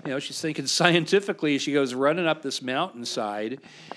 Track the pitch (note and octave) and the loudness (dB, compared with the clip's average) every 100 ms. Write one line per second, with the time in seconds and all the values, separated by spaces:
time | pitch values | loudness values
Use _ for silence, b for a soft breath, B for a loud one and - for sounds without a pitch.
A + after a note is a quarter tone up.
0 | - C3+ - - D#3+ D3+ C3+ - F3 E3+ | -6 -6 -6 -6 -6 -4 -2 4 6 6
1 | D3 G3 G#3 - D3+ C3+ C#3+ C#3+ C3+ B2+ | 4 2 2 -2 0 0 2 2 2 2
2 | C#3 F3 E3 D#3 C3+ - B2+ C3+ - A#2+ | 2 2 0 0 -4 -6 -4 -4 -4 -6
3 | A#2 B2+ G#2+ G#2 A2 C3+ B B B | -8 -4 -4 -4 -6 -8 B B B